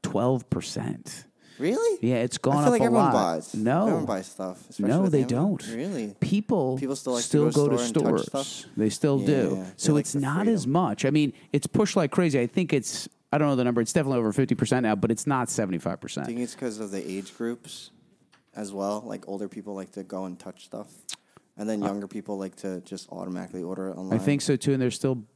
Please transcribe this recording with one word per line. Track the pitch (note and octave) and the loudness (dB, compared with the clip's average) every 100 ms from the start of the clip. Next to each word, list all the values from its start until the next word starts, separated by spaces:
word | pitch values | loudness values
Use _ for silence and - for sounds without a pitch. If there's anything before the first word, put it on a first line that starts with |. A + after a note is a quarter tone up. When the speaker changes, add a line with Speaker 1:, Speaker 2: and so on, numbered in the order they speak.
Speaker 1:
twelve | - G2+ B2 C3 - | -2 0 2 0 -2
percent. | - - - - - - - - _ _ - | -4 -4 -6 -6 -8 -10 -16 -18 _ _ -4
Speaker 2:
Really? | D#3 B3+ A#4 F#4+ A#2 | -2 2 0 0 0
Speaker 1:
Yeah, | B2 | 2
it's | A#2 - | 0 0
gone | - | 2
Speaker 2:
I | C#3+ | 4
feel | - | 4
Speaker 1:
up | |
Speaker 2:
like | A#3+ | 6
Speaker 1:
a | |
Speaker 2:
everyone | - - C#3 | 4 6 6
Speaker 1:
lot. | |
Speaker 2:
buys. | B2+ F#2 E2 - | 4 2 0 -4
Speaker 1:
No. | A2 A2 D3 | -2 2 2
Speaker 2:
Everyone | A3 E3 D3+ | 2 0 0
buys | G2 G2 | -4 -6
stuff, | - F#2+ F2+ - | -8 -10 -10 -18
especially | - G#2 | -4 2
Speaker 1:
No, | D3 | 4
Speaker 2:
with | F#3+ | 4
Speaker 1:
they | D3+ | 4
Speaker 2:
Amazon. | C3 A#2+ F#3 | 2 2 0
Speaker 1:
don't. | F#3 G2+ | 0 -6
Speaker 2:
Really? | A2+ E3+ F3 G#2+ G2 | -6 -6 -6 -8 -4
Speaker 1:
People | C#3 G3 G#3+ G#3+ C3 C3+ | 0 0 2 0 0 -2
Speaker 2:
People | C3+ | -4
still | C3+ - | -6 -2
like | A#2+ | -2
to | A#2 | 2
Speaker 1:
still | D3+ D#3 | 4 4
Speaker 2:
go | C#3+ C#3+ | 4 4
Speaker 1:
go | |
to | C3 | 2
Speaker 2:
store | A#2+ D#3+ - | 2 2 2
and | - | 0
touch | - | 0
Speaker 1:
stores. | C3+ C#3 - | -6 -6 -10
Speaker 2:
stuff? | - - | -10 0
Speaker 1:
They | A2 | 0
still | - D3 C#3 | 2 2 2
Speaker 2:
Yeah, | B2+ | 2
Speaker 1:
do. | C#3 F#2+ D#2+ | 2 2 -2
Speaker 2:
yeah. | |
They | F#2 - | -6 -2
Speaker 1:
So | - | 2
Speaker 2:
like | D3 | 2
Speaker 1:
it's | D3+ | 2
Speaker 2:
the | C#3+ | -2
Speaker 1:
not | C3+ D#3 G#3 | 0 2 2
as | G#3+ | 2
Speaker 2:
freedom. | B2+ | 2
Speaker 1:
much. | D#3 E3+ G2+ | 2 2 0
I | C3+ | 2
mean, | D3+ D3 - - | 4 2 -2 -2
it's | C#3+ - | -2 0
pushed | - G#3+ - | 2 2 2
like | D3 | 2
crazy. | - F3 C#3 | 2 2 2
I | A#2+ | 2
think | - E3+ | 0 2
it's, | C#3+ A2 - - _ _ | 0 0 -8 -10 _ _
I | D3 | 2
don't | D3 | 2
know | C3+ | 2
the | |
number. | B2 A#2+ | 2 2
It's | A2+ | 2
definitely | F3 C#3 B2+ | 2 2 2
over | A2 | 2
fifty | G2+ C3 | 2 2
percent | A#2 A2 B2+ | 2 2 2
now, | A2+ | 2
but | G#2 G#2+ | 2 2
it's | A2+ - | 0 0
not | C3+ B2 | 0 0
seventy-five | - G#2 E2+ E2+ - | -2 -2 -2 -4 -6
percent. | - - C3+ | -8 -8 -6
Speaker 2:
Do | |
you | A#2 | -6
think | |
it's | A#2+ | -6
'cause | - B2+ G#2+ | -6 -8 -6
of | G#2+ | -6
the | G2 E2+ | -6 -6
age | F#2+ F#2+ - | -8 -8 -6
groups | A#2 A#2+ - - - _ _ _ _ _ _ | -6 -6 -12 -16 -16 _ _ _ _ _ _
as | - G2+ | -12 -10
well? | G2 G2 G#2 | -4 -2 -4
Like, | A2+ G#2 - | -6 -12 -8
older | G2 G2 | -8 -8
people | G#2+ G2+ | -10 -10
like | G2 F#2 | -10 -10
to | - | -12
go | F#2 F#2+ F#2+ | -8 -8 -8
and | F2+ | -10
touch | F#2+ - - | -14 -16 -16
stuff, | A2 G#2 - - - _ - _ - | -14 -14 -18 -16 -16 _ -20 _ -10
and | G#2 | -4
then | A2 | -2
Speaker 1:
Uh, | G2 | -2
Speaker 2:
younger | G2+ G2 | -4 -6
people | G#2 G2 G2 | -10 -8 -8
like | F#2+ - | -8 -8
to | G2 F#2 | -8 -8
just | F#2 F#2+ - | -10 -14 -12
automatically | F#2 F#2+ F2+ F#2 F2+ | -12 -8 -8 -8 -10
order | E2+ F#2+ F#2+ | -8 -6 -8
it | F2 | -8
online? | F#2 A2+ | -2 0
Speaker 1:
I | |
think | C#3+ C#3+ | 2 0
so, | - | 2
too. | C3+ - | 0 2
And | C3 | 2
there's | B2 | 0
still | - C3+ B2+ G#2+ | 0 -2 -2 -6